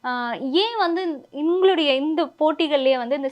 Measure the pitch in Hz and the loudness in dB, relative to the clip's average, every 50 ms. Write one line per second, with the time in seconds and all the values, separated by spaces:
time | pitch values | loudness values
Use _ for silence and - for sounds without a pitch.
0 | - 254 247 247 240 233 233 - 262 269 262 349 415 453 480 440 370 339 339 359 | -6 -6 -6 -4 -4 -6 -6 -6 -6 -2 0 0 0 0 0 -2 0 0 0 -2
1 | 370 339 302 254 - _ - 277 294 330 349 370 381 381 370 330 311 285 262 262 | -2 -4 -6 -6 -12 _ -8 -4 0 0 2 4 4 4 4 4 2 2 0 0
2 | 277 311 320 302 320 262 _ _ 302 311 320 302 330 294 294 277 262 262 269 254 | 0 -2 0 -2 -2 -4 _ _ 0 0 2 0 0 0 0 2 2 2 2 0
3 | 240 233 277 294 269 269 | 0 -4 -4 -4 -4 -6